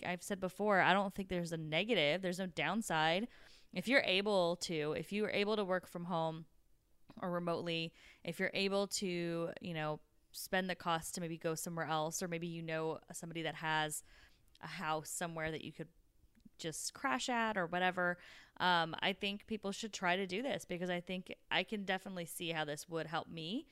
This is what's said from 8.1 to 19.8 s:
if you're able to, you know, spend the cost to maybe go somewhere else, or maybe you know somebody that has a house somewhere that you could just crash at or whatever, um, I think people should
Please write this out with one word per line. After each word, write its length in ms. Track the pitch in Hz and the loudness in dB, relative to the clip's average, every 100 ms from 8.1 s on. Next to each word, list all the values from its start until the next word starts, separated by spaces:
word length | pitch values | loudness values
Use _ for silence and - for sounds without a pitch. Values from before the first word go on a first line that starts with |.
| - | -12
if 140 | - 170 | -8 -2
you're 100 | 190 | -2
able 320 | - 196 196 202 | 0 2 2 0
to, 640 | - 190 175 170 165 165 - | 0 -2 0 0 -2 -2 -6
you 140 | - | -6
know, 260 | 160 151 151 - _ _ | -4 -2 -4 -8 _ _
spend 380 | - - 190 185 | -12 -2 0 2
the 40 | |
cost 400 | 175 175 165 - | 0 0 0 0
to 60 | - | -4
maybe 180 | 170 165 | -4 -2
go 160 | 165 | -2
somewhere 320 | 160 185 170 147 | -2 -2 -2 0
else, 360 | 156 156 - | 2 2 0
or 60 | 185 | -2
maybe 180 | 170 170 | -2 -4
you 160 | 165 | -4
know 360 | 165 160 160 156 - | -2 -2 0 -2 -8
somebody 300 | - 170 165 | -12 -8 -4
that 120 | 160 156 | -4 -2
has 460 | 160 156 156 156 - - - - _ - | 0 2 2 -2 -10 -18 -20 -20 _ -16
a 40 | 160 | -12
house 440 | 160 160 156 151 | -6 -2 -2 -2
somewhere 400 | - 175 165 160 | -6 -4 -4 -4
that 120 | 160 | -4
you 100 | - | -8
could 160 | - 160 _ _ _ _ _ - - | -10 -12 _ _ _ _ _ -20 -10
just 340 | 165 - - | -6 -6 -6
crash 360 | - 277 262 - | -4 -2 0 0
at 280 | 233 226 214 | 0 0 0
or 100 | 170 | 0
whatever, 520 | 175 185 180 175 175 - - - - | 2 2 2 2 0 -6 -20 -16 0
um, 360 | 180 170 165 - | 4 6 4 0
I 140 | 190 | -2
think 320 | 196 202 202 - | 0 -2 -6 -6
people 260 | 214 196 | -6 -4
should 200 | 196 | -6